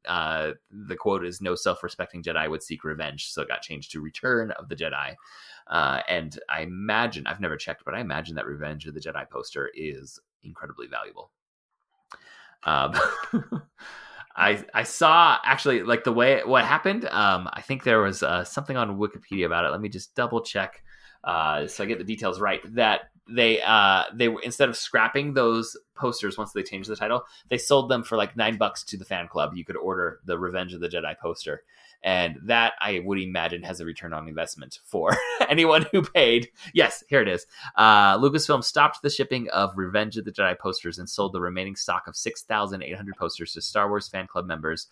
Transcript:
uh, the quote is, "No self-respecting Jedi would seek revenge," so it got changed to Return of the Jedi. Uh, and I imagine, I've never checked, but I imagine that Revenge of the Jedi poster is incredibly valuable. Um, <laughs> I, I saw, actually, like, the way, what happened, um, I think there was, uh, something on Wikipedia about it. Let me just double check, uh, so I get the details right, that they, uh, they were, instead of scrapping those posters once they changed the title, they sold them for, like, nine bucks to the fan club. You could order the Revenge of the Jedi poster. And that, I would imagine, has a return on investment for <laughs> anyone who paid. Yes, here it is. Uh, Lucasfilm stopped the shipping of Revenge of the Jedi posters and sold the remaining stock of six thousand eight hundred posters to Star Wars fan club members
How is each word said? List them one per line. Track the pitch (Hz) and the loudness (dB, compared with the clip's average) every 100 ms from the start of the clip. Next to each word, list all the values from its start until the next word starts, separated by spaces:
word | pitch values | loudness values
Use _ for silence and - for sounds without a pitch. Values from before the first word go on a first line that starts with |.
| - | -4
uh, | 87 80 80 78 - _ | -2 -2 -2 -4 -6 _
the | 101 98 90 | -16 -12 -4
quote | 104 98 87 | -2 -2 -4
is, | 90 | -6
"No | 92 87 | -4 -2
self-respecting | 95 87 87 - 87 87 | -2 -2 -6 -8 -10 -8
Jedi | 85 80 78 | -4 -2 -2
would | 78 | -4
seek | - 78 | -8 -8
revenge," | 78 76 76 73 - | -8 -6 -8 -8 -10
so | - | -6
it | 71 | -6
got | 60 | -6
changed | - 76 - | -8 -14 -12
to | 80 | -12
Return | 76 - 127 120 110 | -12 -6 -2 0 -2
of | - 139 | -8 -10
the | - | -8
Jedi. | 80 69 69 - - - - - - | -6 -4 -6 -10 -20 -20 -20 -20 -4
Uh, | 85 69 67 - | 0 2 0 -2
and | 87 78 76 - | -4 -4 -10 -6
I | 80 | -6
imagine, | 82 92 107 107 120 76 69 | -6 -6 0 0 0 -4 -8
I've | 92 | -4
never | 87 76 | -4 -6
checked, | - 73 | -8 -10
but | - | -8
I | 98 | -6
imagine | 104 73 82 76 | -6 -6 -6 -8
that | 52 | -8
Revenge | 73 76 76 76 | -8 -8 -10 -12
of | |
the | 76 | -12
Jedi | 80 76 67 | -10 -10 -10
poster | 65 - 71 69 | -10 -10 -8 -8
is | - 78 67 69 - _ _ | -8 -10 -10 -16 -20 _ _
incredibly | - 85 78 - 62 | -20 -16 -16 -16 -12
valuable. | 60 50 50 - _ _ _ _ _ _ _ - - - - - _ | -10 -12 -16 -20 _ _ _ _ _ _ _ -20 -20 -20 -20 -20 _
Um, | 82 73 71 - - - - | 0 0 0 0 -2 -2 -4
<laughs> | 226 - 151 - - - - - - - | -4 -4 -10 -12 -20 -20 -20 -20 -20 -10
I, | - 98 104 - | 0 2 2 -2
I | 110 | -2
saw, | 113 - 160 165 165 120 | -2 4 8 10 8 6
actually, | - 135 143 120 | 4 2 4 2
like, | 98 117 | 2 0
the | 127 | 2
way, | 113 127 131 | 4 6 4
what | 117 127 | 4 4
happened, | 113 151 196 214 - | 6 2 2 -2 -2
um, | 101 101 92 90 | 2 4 2 -2
I | - | -10
think | - 135 | -8 -2
there | 127 110 | 4 4
was, | 98 90 | 4 0
uh, | 71 90 | 0 -2
something | 90 - 147 131 | -2 -6 -4 -2
on | 110 98 | -2 -2
Wikipedia | 104 - - 98 | -4 -4 -8 -2
about | 82 85 | 0 0
it. | 80 | 0
Let | 85 | -2
me | 104 | -6
just | 95 - | -10 -10
double | - 120 117 | -4 -2 -2
check, | - 101 95 - - - - _ | -2 -4 -4 -6 -20 -20 -20 _
uh, | - 85 78 76 76 | -2 0 0 0 -2
so | - | -4
I | 101 | -4
get | 104 | -4
the | |
details | 95 104 101 92 | -6 -4 -4 -2
right, | 101 90 - 117 | -2 -2 -4 0
that | 110 98 - _ - | 2 2 -4 _ -4
they, | 117 117 110 | 2 4 4
uh, | 85 110 98 95 - | 6 6 8 6 2
they | 113 120 | 2 0
were, | 113 | 0
instead | 120 117 131 | -4 2 2
of | 117 | 2
scrapping | - 120 113 139 147 | 0 2 2 0 0
those | 131 117 113 113 - _ - | 2 4 2 -2 -10 _ -4
posters | 123 117 104 101 | -4 -2 -4 -6
once | 104 | -6
they | 101 | -6
changed | 95 98 101 | -6 -8 -8
the | |
title, | 104 107 123 - - - | -6 -2 -2 -4 -14 -4
they | 120 | -2
sold | - 139 127 | 4 4 4
them | 127 | -2
for, | 117 113 | 0 0
like, | 101 117 | 0 0
nine | 110 107 | 0 2
bucks | 104 - | 0 -2
to | - 98 | -10 -10
the | |
fan | 92 90 85 | -6 -8 -4
club. | 85 76 90 | -2 -2 -4
You | |
could | 82 - | -10 -6
order | 92 90 85 80 | -4 -2 -4 -6
the | 92 85 | -6 -6
Revenge | 90 92 90 | -4 -6 -8
of | 87 | -6
the | 87 | -6
Jedi | 87 78 78 | -4 -6 -6
poster. | 85 82 78 76 _ _ - _ | -6 -6 -8 -10 _ _ -20 _
And | 92 92 85 69 | 0 2 0 -2
that, | 98 117 117 - | 2 4 4 0
I | 104 92 | -2 -2
would | 92 98 | -2 -4
imagine, | 92 90 82 85 | -2 -4 -4 -6
has | 82 87 | -8 -10
a | |
return | 82 82 87 | -10 -10 -10
on | 80 80 | -10 -8
investment | 78 82 78 67 - | -8 -8 -8 -16 -20
for | - 90 82 - 494 | -6 -2 0 0 0
<laughs> | 480 - | -2 2
anyone | 156 160 156 156 | 4 6 6 4
who | 196 | 0
paid. | 147 175 123 120 120 - - | 2 4 6 4 0 -14 -2
Yes, | 165 135 - - | 2 2 2 2
here | 139 | 2
it | 101 | 4
is. | 87 - - - - | 0 -6 -16 -4 6
Uh, | 110 104 101 98 | 10 10 8 8
Lucasfilm | 139 151 147 139 | 4 4 2 0
stopped | - 147 151 - | 2 4 4 4
the | 143 | -2
shipping | - 135 131 117 | 0 -2 -2 -2
of | 95 98 95 | 0 0 0
Revenge | 90 104 110 113 | 0 0 0 -4
of | |
the | 104 | -6
Jedi | 98 95 90 | 0 0 0
posters | 95 92 87 87 | -4 -4 -6 -10
and | 90 | -8
sold | - 98 | -2 -2
the | 92 | -2
remaining | 87 92 95 95 | -4 -4 -8 -6
stock | - 87 - | -4 -4 -4
of | - | -8
six | - - | -8 -8
thousand | - 107 101 95 | -4 -2 -2 -6
eight | 69 92 | -8 -10
hundred | 101 92 | -10 -6
posters | 85 - 85 | -6 -6 -10
to | - | -8
Star | - 104 101 | -4 0 0
Wars | 104 - | -2 -4
fan | 95 92 | -10 -8
club | 90 90 | -8 -6
members | 80 80 80 - | -6 -6 -6 -10